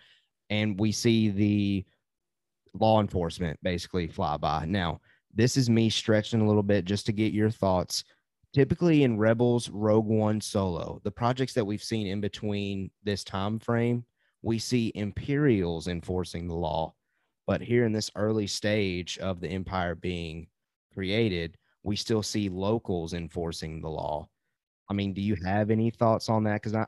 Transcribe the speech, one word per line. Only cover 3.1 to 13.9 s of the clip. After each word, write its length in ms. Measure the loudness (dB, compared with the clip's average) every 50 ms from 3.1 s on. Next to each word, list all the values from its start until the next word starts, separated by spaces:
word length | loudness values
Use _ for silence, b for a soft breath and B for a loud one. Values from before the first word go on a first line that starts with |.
| 0 -2 -2 -2 -2 -4 -4 -4 -4 -4
basically 440 | -4 -4 -4 -4 -6 -4 -4 -4 -4
fly 300 | -4 -4 -4 -2 -2 -2
by. 280 | -2 -2 -2 -2 -2 -2
Now, 340 | -2 -2 0 0 -2 -4 -6 b b b b b _ 0
this 220 | 2 2 4 4
is 120 | 2 2 4
me 220 | 4 4 4 4
stretching 500 | 2 0 2 2 2 2 2 2 0 2
a 60 | 4
little 160 | 4 4 4
bit 220 | 4 2 2 0 0
just 220 | 0 -2 -2 -2
to 60 | -2
get 200 | -2 0 0 0
your 180 | 2 2 2 0
thoughts. 540 | 2 0 2 2 2 2 0 -2 -4 -6 b b b b b _ _ _ _ _ 2
Typically 480 | 2 2 4 2 2 2 4 4 6
in 140 | 4 4 2
Rebels, 540 | 4 4 4 4 4 4 4 4 2 0 -4
Rogue 360 | -4 0 2 4 4 4 4
One, 320 | 4 2 2 2 2 0 0
Solo, 640 | -2 -2 0 0 0 0 0 -4 -6 -8 -10 -8 -8
the 60 | -8
projects 440 | -4 0 0 0 2 0 -2 -2 0
that 100 | -2 -2
we've 180 | -2 -4 -6
seen 240 | -4 -4 -4 -2 -2
in 140 | -2 -4 -4
between 720 | -4 -4 -6 -6 -6 -4 -4 -4 -4 -4 -6 -6 -8 -8 -12 _
this 220 | -4 -4 -4 -4 -4
time 340 | -6 -6 -4 -2 -2 -4 -4
frame, 460 | -2 0 0 2 2 2